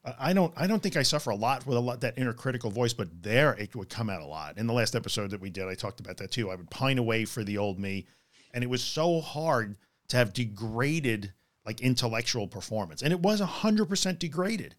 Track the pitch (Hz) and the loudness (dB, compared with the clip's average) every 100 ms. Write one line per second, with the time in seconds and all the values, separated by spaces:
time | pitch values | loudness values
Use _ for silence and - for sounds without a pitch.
0 | 139 123 139 190 170 - 185 220 190 160 | -12 -4 2 4 2 2 0 2 2 2
1 | 131 147 123 101 117 131 131 120 123 120 | 2 2 0 0 0 0 2 2 2 -2
2 | 123 127 127 113 135 123 113 110 120 117 | -4 0 -2 0 -4 -2 -4 0 0 0
3 | 87 85 104 120 147 107 104 110 92 - | -6 -6 2 6 6 2 -6 -8 -8 -4
4 | 110 90 71 78 73 87 117 120 107 117 | -4 -4 -8 -8 -10 -4 0 2 2 0
5 | 101 - 98 101 95 92 95 92 101 - | -2 -4 -2 -6 -8 -6 -6 -6 -8 -10
6 | 95 92 98 120 98 92 85 - 135 127 | -12 -10 -6 -2 -2 -4 -10 -2 0 2
7 | 113 113 107 120 101 101 104 95 98 98 | 2 2 0 -4 -2 0 0 0 -2 -4
8 | - _ _ _ _ 123 123 123 - 156 | -6 _ _ _ _ -4 0 0 0 0
9 | 170 165 151 147 160 127 104 104 _ _ | 2 2 -2 -4 2 2 0 -6 _ _
10 | - 127 110 107 117 101 113 117 139 160 | 2 4 4 2 -4 -4 -4 0 2 2
11 | 131 107 98 - _ _ 107 110 127 123 | 2 0 -4 -14 _ _ -10 0 2 4
12 | 120 113 117 120 101 95 - 110 87 76 | 2 0 0 -2 -4 -8 -6 -4 -4 -2
13 | 143 175 190 208 190 - 220 214 185 196 | 0 2 4 2 0 2 4 4 4 2
14 | 185 175 170 156 190 220 - | 0 -2 -4 -2 -2 -2 -6